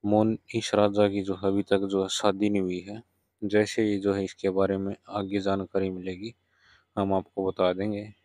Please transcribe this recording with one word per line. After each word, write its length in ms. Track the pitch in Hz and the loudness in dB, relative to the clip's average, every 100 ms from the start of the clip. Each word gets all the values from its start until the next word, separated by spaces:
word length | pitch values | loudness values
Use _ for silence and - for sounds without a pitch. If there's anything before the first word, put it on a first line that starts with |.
मोनिश 680 | 104 107 110 110 _ 117 - | 4 4 4 0 _ -6 0
राजा 340 | 104 104 101 104 | 4 4 4 2
की 140 | 101 | 2
जो 120 | 98 | -4
है 140 | 92 101 | -2 0
अभी 140 | 98 | 0
तक 160 | 98 98 | 2 0
जो 240 | 98 98 | 2 0
है 60 | 95 | 0
शादी 420 | - 104 98 104 | 0 0 2 0
नहीं 120 | 104 | 2
हुई 180 | 92 90 | 0 -4
है। 220 | 92 107 _ _ _ _ | -8 -16 _ _ _ _
जैसे 380 | 104 107 104 - | 0 2 2 0
ही 160 | 110 101 | 0 2
जो 160 | 98 | 0
है 100 | 98 | 0
इसके 260 | 95 - 98 | -2 -2 -2
बारे 260 | 95 95 98 | 2 2 0
में 200 | 98 - - | -4 -8 -10
आगे 320 | 104 95 101 | -8 -4 -2
जानकारी 500 | 98 98 92 98 95 | -2 -2 -2 -2 -2
मिलेगी, 440 | 92 92 92 110 - _ _ _ _ _ - | -4 -8 -10 -12 -14 _ _ _ _ _ -4
हम 140 | 98 | 0
आपको 340 | 95 95 - 95 | 0 -2 -4 -4
बता 260 | 92 90 | 0 0
देंगे। 420 | 90 104 104 107 104 | 0 -4 -6 -10 -18